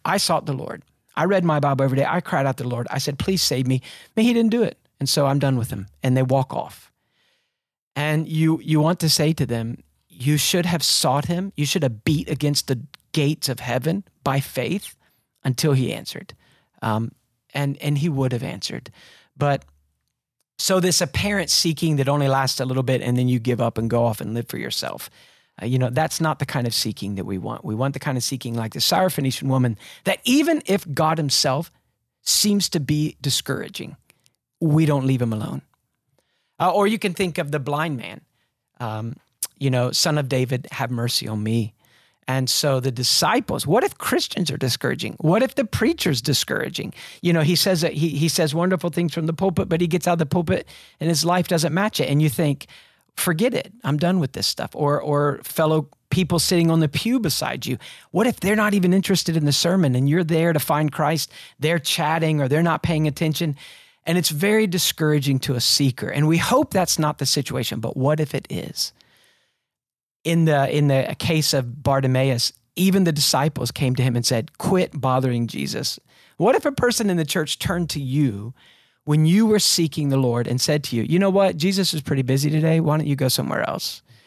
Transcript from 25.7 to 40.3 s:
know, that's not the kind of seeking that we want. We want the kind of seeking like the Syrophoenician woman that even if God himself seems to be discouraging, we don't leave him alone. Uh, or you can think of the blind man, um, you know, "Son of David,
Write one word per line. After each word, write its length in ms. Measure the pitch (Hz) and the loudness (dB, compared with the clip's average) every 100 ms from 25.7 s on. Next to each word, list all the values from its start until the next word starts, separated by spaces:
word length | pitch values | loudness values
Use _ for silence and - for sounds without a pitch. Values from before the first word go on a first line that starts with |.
| 131 | 0
know, 100 | 123 | 0
that's 300 | 127 156 - | 0 -2 0
not 200 | 160 - | -2 -2
the 60 | 139 | -4
kind 220 | 139 120 | -2 -2
of 60 | |
seeking 420 | - 107 - 101 98 | -2 -4 -6 -6 -6
that 100 | - | -6
we 120 | 95 | -6
want. 260 | 107 113 | -6 -8
We 120 | - 107 | -6 -2
want 180 | 135 | -2
the 60 | - | -2
kind 180 | 151 127 | -4 -4
of 60 | |
seeking 320 | - 131 120 117 | -4 -6 -6 -6
like 180 | 110 | -6
the 60 | - | -2
Syrophoenician 680 | - 175 185 - 131 - 139 | 0 2 2 0 -2 -2 0
woman 300 | 131 123 107 - - | 2 2 -2 -12 -8
that 160 | 190 - - | -4 -2 2
even 360 | 277 320 311 - | 2 4 0 0
if 200 | 196 165 | -2 -2
God 240 | 139 156 160 | 0 0 0
himself 540 | 143 - 139 139 165 _ _ _ _ _ | 0 0 0 0 -4 _ _ _ _ _
seems 460 | - - 208 202 - | -2 0 2 2 0
to 100 | 165 | -2
be 360 | 143 151 156 - | 0 0 0 -4
discouraging, 760 | 139 - - - - - - 143 _ _ _ _ _ - | -4 -2 -4 -6 -6 -12 -14 -16 _ _ _ _ _ -4
we 260 | 160 156 151 | 2 4 4
don't 200 | 143 135 | 2 2
leave 160 | 127 | 0
him 100 | 117 | 0
alone. 300 | 107 - 139 _ _ _ _ _ _ _ _ _ - | -2 -6 -10 _ _ _ _ _ _ _ _ _ -2
Uh, 120 | 175 | 0
or 140 | 196 202 | 2 2
you 120 | 220 | 0
can 140 | 202 | -4
think 240 | 165 185 165 | -2 -4 -2
of 140 | 147 | -4
the 80 | 147 | -4
blind 360 | 135 147 165 127 | -4 -2 -2 -4
man, 240 | 95 - _ _ _ _ _ - | -10 -16 _ _ _ _ _ -10
um, 360 | 117 110 113 - _ - - - | -8 -6 -8 -10 _ -12 -12 -2
you 120 | 139 | 0
know, 220 | 127 123 | 2 0
"Son 260 | - 170 151 | 0 0 0
of 100 | |
David, 400 | 131 | 0